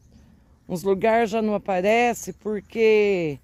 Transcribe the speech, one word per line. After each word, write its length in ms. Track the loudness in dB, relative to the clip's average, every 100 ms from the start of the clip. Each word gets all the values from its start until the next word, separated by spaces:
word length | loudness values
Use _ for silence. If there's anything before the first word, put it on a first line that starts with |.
| _ -20 -20 _ _ _ -10
Uns 140 | -6
lugares 480 | -2 0 2 2 0
já 100 | -2
não 140 | -2
aparece 760 | -4 -2 -2 2 2 2 -2 -10
porque 1040 | -10 -8 -8 -6 0 4 4 2 0 -2 -6